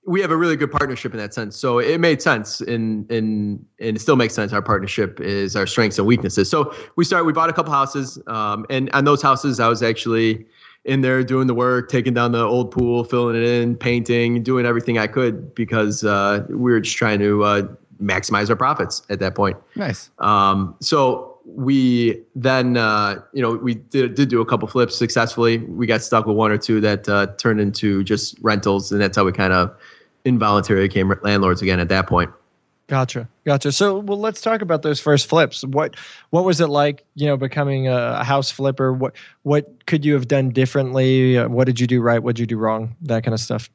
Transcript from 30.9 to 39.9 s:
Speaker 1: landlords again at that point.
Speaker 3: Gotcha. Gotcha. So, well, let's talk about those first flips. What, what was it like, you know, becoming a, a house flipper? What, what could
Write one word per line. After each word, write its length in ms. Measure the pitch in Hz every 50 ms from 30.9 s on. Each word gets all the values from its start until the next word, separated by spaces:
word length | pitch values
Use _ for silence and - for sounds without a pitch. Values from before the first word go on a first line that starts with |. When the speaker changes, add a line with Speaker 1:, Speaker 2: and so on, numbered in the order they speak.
| 95 101 95 95 98 - -
Speaker 1:
landlords 380 | 101 101 98 98 92 90 90
again 180 | 101 95 92 87
at 100 | 87 85
that 160 | 95 95 95
point. 220 | - - 90 87 - - _ _ _ _ _ _ _ _ _ _
Speaker 3:
Gotcha. 400 | - 143 135 131 123 - 123 117 - _ _ _
Gotcha. 260 | 151 143 135 - 143
So, 280 | 139 - 196 202 190 202
well, 200 | 208 196 202 202
let's 220 | 214 220 - -
talk 200 | - 220 226 220
about 200 | 208 165 165 151
those 180 | - 156 147 -
first 280 | - 151 147 139 -
flips. 360 | - 156 165 156 - - - -
What, 320 | 139 135 147 156 123 - - - - - - _ _
what 120 | - 170 185
was 140 | 190 170 147
it 60 | 170
like, 380 | 147 143 147 143 147 143 - _ _ _
you 100 | 139 147
know, 120 | 147 143
becoming 500 | 131 135 131 - 147 143 139 139 135 131
a, 300 | 131 127 123 117 117 117 104
a 40 | 117
house 280 | 120 139 151 - -
flipper? 400 | - - 135 139 127 131 135 131 127
What, 220 | 127 131 131 - - - - _ _ _
what 420 | 139 147 147 147 - - _ _
could 160 | -